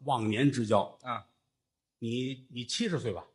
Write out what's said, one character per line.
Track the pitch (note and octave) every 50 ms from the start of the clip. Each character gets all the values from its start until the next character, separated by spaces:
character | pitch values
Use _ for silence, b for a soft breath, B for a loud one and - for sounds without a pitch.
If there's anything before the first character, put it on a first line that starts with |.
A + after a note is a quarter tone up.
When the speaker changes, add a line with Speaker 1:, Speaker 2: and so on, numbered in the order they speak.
| -
Speaker 1:
忘 | C3 C3 A#2+ A2 G#2+
年 | G#2 A2+ C#3 C#3+
之 | C#3 B2+ A2+
交。 | G#2 A2 G2+ F#2+ - - -
Speaker 2:
啊。 | - B2+ A#2+ A2 - _ _ _ _ _ _ _ _ _ _ _ _ _ _ _
Speaker 1:
你， | A#2 A2+ A#2 B2 B2+ C3+ C3+ B2+ - -
你 | B2 B2 A#2+
七 | - - - A#3 G#3+
十 | E3+ B2+
岁 | G#2+ A#2
吧？ | F#2 E2+ - -